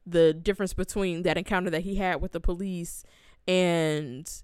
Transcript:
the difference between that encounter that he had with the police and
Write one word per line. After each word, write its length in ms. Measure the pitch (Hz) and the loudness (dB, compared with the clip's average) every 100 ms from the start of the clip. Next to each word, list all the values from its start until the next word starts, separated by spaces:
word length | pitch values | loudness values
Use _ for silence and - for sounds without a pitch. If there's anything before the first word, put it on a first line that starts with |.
| 180 | 0
the 260 | 170 160 | 6 6
difference 400 | 160 208 196 190 | 4 -2 -2 -2
between 520 | - 190 214 190 170 | -4 -4 -2 -2 0
that 120 | 175 156 | 0 0
encounter 320 | 196 190 180 | 0 -2 0
that 140 | 160 | -2
he 140 | 185 196 | -2 -2
had 260 | 185 160 | 0 -2
with 100 | 185 | -4
the 80 | 170 | -2
police 640 | 170 175 196 175 170 - - _ - - - | -2 -2 -4 -6 -8 -12 -18 _ -20 -10 0
and 840 | 185 180 170 156 151 147 127 170 - | 4 4 4 2 0 -4 -10 -12 -16